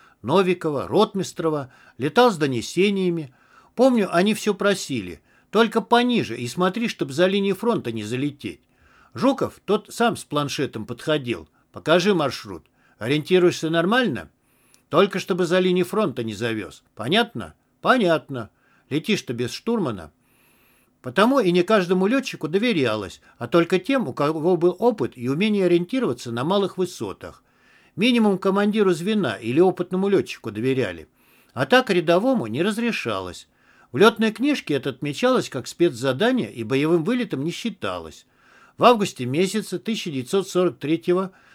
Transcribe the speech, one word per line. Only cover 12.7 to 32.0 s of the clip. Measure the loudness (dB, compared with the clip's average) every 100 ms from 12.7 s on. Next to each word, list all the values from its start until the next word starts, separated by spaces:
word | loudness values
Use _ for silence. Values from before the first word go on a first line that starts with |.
| _ _ -8
Ориентируешься | -2 -2 2 4 4 2 -2
нормально? | 0 2 2 0 -4 -10 _ _ _ _ _ -2
Только | 2 2 0
чтобы | -4 -2
за | 2 2
линию | 2 2
фронта | 0 0 -2 -4
не | -8
завёз. | -4 -4 -4 -8 -14 _
Понятно?» | -10 -2 0 -2 -6 -12 -16 _ _
«Понятно. | 0 2 2 0 -2 -10 -10 _ _ _ -6
Летишь-то | -4 -2 -4 -2
без | -6 -6
штурмана». | -6 -4 -2 -2 -6 -12 _ _ _ _ _ _ _ _ _
Потому | -4 2 4 4
и | 4
не | 2
каждому | 4 2 2 2 2
лётчику | 0 -2 -8 -4
доверялось, | 0 0 2 0 0 -6 -12 _ -12
а | 0
только | 2 2 0
тем, | 0 -2 -2
у |
кого | -2 0 0 2 4
был | 2 2
опыт | 0 0 -4 -4
и | -4
умение | 0 0 2 4
ориентироваться | 2 0 -2 -2 -4 -6
на | -4
малых | 0 0 0 -4
высотах. | -6 -6 -8 -8 -14 -18 _ _ _ _ _ -2
Минимум | 2 4 4 2
командиру | 0 2 2 2 2
звена | 2 0 0 0
или | -2 -2 4
опытному | 4 2 -4 -2 2
лётчику | 0 0 -8 -10
доверяли. | -4 -2 0 -2 -6 -16 _ _ _ _
А | -6 2
так | 2 4
рядовому | 0